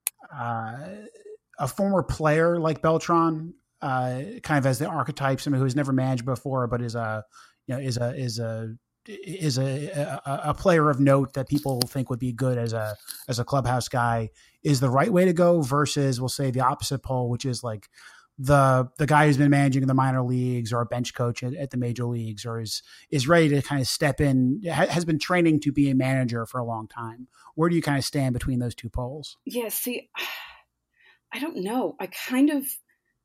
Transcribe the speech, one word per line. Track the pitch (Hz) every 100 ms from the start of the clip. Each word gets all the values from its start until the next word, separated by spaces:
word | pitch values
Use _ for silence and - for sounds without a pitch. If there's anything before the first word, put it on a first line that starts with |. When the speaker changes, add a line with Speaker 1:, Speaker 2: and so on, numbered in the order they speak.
| - - - 143
Speaker 1:
uh, | 117 113 110 127 165 208 - - 415 - _ -
a | 131
former | - 196 190
player | - - 156 156 170 170
like | 160 151
Beltran, | 160 160 - 170 165 160 165 - _ _
uh, | 143 131 127 127 180 247
kind | - 147
of | 131
as | 127
the | 156
archetype, | 160 131 - 139 131
someone | 147 131
who |
has | 131 135
never | 139
managed | 131 131 127
before, | 123 123 139 131 120
but | 120
is | 120 117
a, | 110 110 - - - _ -
you | 123
know, |
is | 131 117
a, | 120 135
is | 123 113
a, | 113 113 113 117 _ _ -
is | 202 185 190 156 127
a, | 135 135 147 143 139 135 139
a, | 143 151
a |
player | - 196 165 151
of | 131
note | 139 139 135
that | 139 123
people | 143 139 123 123
think | 135 120
would | 123
be | 127
good | 117 131 123
as | 117
a, | 113 107 104 - - -
as | 117
a |
clubhouse | 120 120 123 123 -
guy, | 127 120 117 110 - _ _
is | 156 135
the | 131
right | 131 185
way | 180
to | 185
go | 175 175 175
versus, | 127 143 147 143 135 123
we'll | 127
say, | - 135
the | 120
opposite | 127 147 - 135
pole, | - 127 123
which | 120 135
is, | 117
like, | 120 107 - _ - - _ -
the, | 131 143 135 131 127 -
the | 147
guy | 151 151
who's | 139
been | 143
managing | 143 139 135
in | 131
the |
minor | 131 131 131
leagues | 123 127 127 123 110
or | 120
a | 117
bench | 123 120
coach | - 120 113
at, | 123
at | 147 135
the | 123
major | 120 117
leagues | 120 120 110 104
or | 120 113
is, | 110 - - - -
is | 151 127
ready | 170 156
to | 143
kind | - 143
of | 123
step | - 151 135
in, | 143 131 127 156 170
ha-, | 147 185
has | 170 165
been | 151
training | - 180 165 151
to | 147
be | 143 139
a |
manager | 131 131 131 123 117
for | 113 131
a |
long | 117 113 107
time? | - 113 117 127 _ -
Where | - 170
do | 170
you |
kind | 147 139
of |
stand | - 147 131
between | 120 - 123
those | 120
two | - 113
poles? | 117 123 151 139 - -
Speaker 2:
Yeah, | 233 220
see, | - 247 240 - - - - - - _
<sighs> | _ _ _ _ _ _
I | -
don't | 311 -
know. | 190 254 180 -
I | 190
kind | - - 254 294
of, | 285 269 - - _ _ _